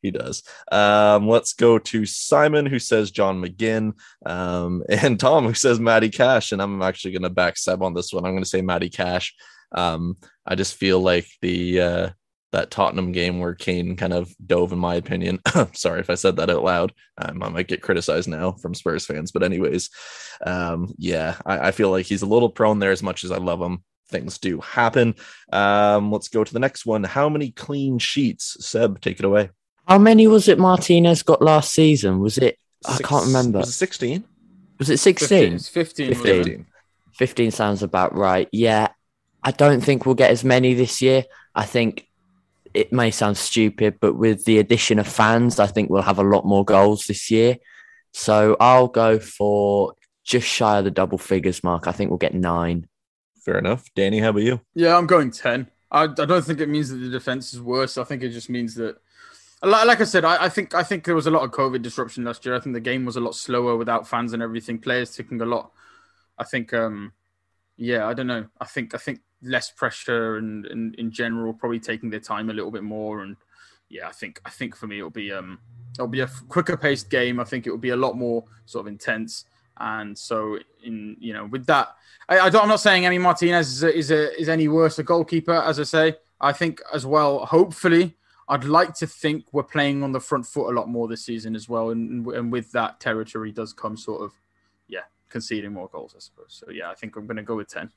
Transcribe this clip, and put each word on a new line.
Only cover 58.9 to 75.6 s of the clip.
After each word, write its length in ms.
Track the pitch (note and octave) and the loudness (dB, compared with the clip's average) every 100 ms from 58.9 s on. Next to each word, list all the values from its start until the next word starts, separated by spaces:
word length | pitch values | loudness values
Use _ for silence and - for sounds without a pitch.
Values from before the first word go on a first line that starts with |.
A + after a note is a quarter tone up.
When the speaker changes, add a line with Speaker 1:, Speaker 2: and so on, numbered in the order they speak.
| - _ _ - - _ _ | -8 _ _ -20 -20 _ _
Speaker 3:
li-, 240 | F3+ G#3+ A3+ | 2 4 6
like 160 | A3+ | 4
I 40 | A3 | 4
said, 200 | F#3 E3 | 2 2
I, 200 | E3+ F3 | 2 0
I 40 | |
think, 240 | F#3+ F#3 | -2 -4
I 80 | E3 | -4
think 220 | E3+ F#3+ | -2 -4
there 100 | E3 | -2
was 140 | E3 D3+ | 0 2
a 40 | |
lot 120 | D#3 | 0
of 80 | C3+ | 0
covid 320 | C3 C3+ B2+ | -2 -2 -2
disruption 400 | A#2+ - A#2+ B2 | -8 -8 -8 -8
last 200 | A#2+ A#2 C3 | -8 -8 -6
year. 100 | B2+ | -6
I 40 | |
think 140 | C3+ | -6
the 60 | A#2+ | -8
game 260 | A#2 C3 B2+ | -4 -4 -4
was 120 | A#2+ | -4
a 40 | |
lot 140 | A#2 A#2 | -6 -8
slower 400 | - B2 B2 A#2 | -4 -2 0 -2
without 320 | A#2 A#2 - | 0 -2 -2
fans 260 | A#2+ A#2+ | -6 -4
and 80 | A#2 | -6
everything. 380 | A2+ A2+ A2 A#2 | -8 -8 -10 -10
Players 360 | B2+ B2 A#2+ - | -4 -4 -4 -12
taking 240 | A#2+ A#2+ | -12 -8
a 40 | A#2 | -4
lot. 260 | A#2+ - _ _ _ _ _ _ - | -4 -6 _ _ _ _ _ _ -14
I 60 | A#2 | -8
think, 280 | C3 A2+ | -8 -4
um, 400 | A#2+ A2+ G#2 G#2 _ _ _ _ _ _ _ | -4 -4 -6 -16 _ _ _ _ _ _ _
yeah, 300 | A#2 A#2+ G#2+ | -6 -4 -4
I 80 | A#2+ | -6
don't 120 | B2+ | -6
know. 200 | A#2+ G#2 _ | -8 -10 _
I 60 | - | -12
think, 300 | - A2+ - | -10 -10 -10
I 20 | |
think 220 | - B2+ _ _ B2+ | -12 -12 _ _ -8
less 240 | B2+ - | -6 -6
pressure 680 | _ B2+ - - A#2+ A2+ G#2+ | _ -8 -8 -6 -4 -4 -6
and, 280 | A2 G#2+ G2+ | -8 -12 -12
and 300 | A2+ A2+ A2+ | -10 -10 -8
in 160 | A#2 | -12
general, 420 | A2 A#2+ A#2 A2+ | -8 -6 -6 -8
probably 260 | A2+ B2 A#2 | -8 -8 -8
taking 300 | A2+ A2 A#2 | -8 -10 -8
their 100 | G#2+ | -12
time 300 | - G#2+ A2 | -10 -8 -8
a 40 | |
little 180 | A2 F#2+ | -8 -10
bit 120 | A2 | -10
more. 380 | G#2 G#2+ G#2+ G#2+ | -12 -10 -10 -10
And 140 | G2 G2+ _ _ _ _ _ | -12 -18 _ _ _ _ _
yeah, 180 | - E2 | -16 -16
I 40 | |
think, 280 | - G2+ - - | -14 -18 -18 -20
I 40 | |
think 260 | - B2 - | -12 -12 -12
for 120 | A2+ | -14
me, 120 | G#2 | -12
it'll 100 | E2+ | -12
be, 220 | A2 G2+ | -12 -12
um, 260 | G2 F2+ F#2 | -12 -14 -20